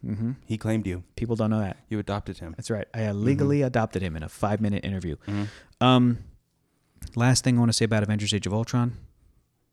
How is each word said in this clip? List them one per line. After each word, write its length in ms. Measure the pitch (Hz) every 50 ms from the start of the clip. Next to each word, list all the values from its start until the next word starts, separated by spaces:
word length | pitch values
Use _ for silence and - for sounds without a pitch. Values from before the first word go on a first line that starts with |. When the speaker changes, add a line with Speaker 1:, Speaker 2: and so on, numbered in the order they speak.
| -
Speaker 1:
Mm-hmm. 260 | 120 107 101 113 117 131 127 -
Speaker 2:
He 120 | - 110 107
claimed 280 | - 110 110 113 98
you. 160 | 95 87 90 - _ _
Speaker 1:
People 200 | - 117 120 117
don't 120 | 107 110 107
know 80 | 110 110
that. 180 | 104 92 - - _ -
Speaker 2:
You 100 | 107 104
adopted 400 | 101 - 101 104 - - 92 -
him. 140 | 87 82 82
Speaker 1:
That's 140 | - - -
right. 160 | 113 104 - - -
I 40 | 113
Speaker 2:
Mm-hmm. 100 | 110 104
Speaker 1:
illegally 520 | 101 101 107 127 139 - - 143 143 143
adopted 400 | 135 127 123 117 110 - - 92
him 120 | 95 87 78
in 80 | 78
a 60 | 78 -
five-minute 560 | - - 110 101 107 104 110 101 101 - -
interview. 320 | 98 98 92 90 85 71 - -
Speaker 2:
Mm-hmm. 180 | 101 104 101 104 104 - - - _ _ -
Speaker 1:
Um, 380 | 123 127 127 123 123 123 120 - - - - - _ _ _ _ _ _ _ _ _ _ _ - - - -
last 280 | 117 120 127 123 - -
thing 120 | 131 123
I 40 | 120
wanna 120 | 117 117
say 140 | 110 - 117
about 160 | 107 113 107
Avengers 300 | 104 104 107 104 104 101 110
Age 120 | 98 -
of 60 | 92 101
Ultron. 380 | 110 113 - - 123 120 123 120 - - - _ _ _ _ _ _ _ _ _ _ _ _